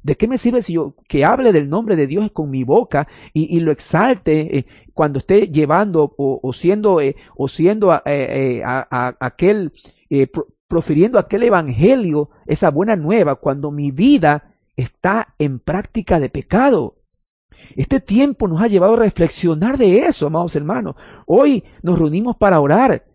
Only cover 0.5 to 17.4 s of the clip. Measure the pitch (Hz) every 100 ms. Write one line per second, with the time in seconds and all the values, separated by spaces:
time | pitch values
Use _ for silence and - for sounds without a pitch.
0.5 | 247 190 170 139 _ _ 147 156 262 247
1.5 | 170 143 165 226 175 139 170 214 - 147
2.5 | 131 123 180 254 143 147 - - 151 160
3.5 | 170 165 147 - 160 233 247 - 156 156
4.5 | 143 - - _ - 151 135 - 196 202
5.5 | 151 147 165 208 165 147 - 139 131 131
6.5 | 120 170 208 214 175 139 - - - 135
7.5 | - 165 214 196 160 - 143 131 135 135
8.5 | 120 - 131 - 127 123 - 127 - 180
9.5 | 208 165 _ _ _ _ 139 135 170 -
10.5 | _ _ 170 - 151 208 233 - 208 240
11.5 | 185 151 113 175 262 190 151 147 _ -
12.5 | 151 175 143 208 208 151 220 156 135 147
13.5 | 139 147 147 143 135 240 226 160 147 _
14.5 | _ _ - 123 _ 180 220 - _ 147
15.5 | 127 - - - 233 180 170 131 139 -
16.5 | 196 277 208 117 _ _ _ _ _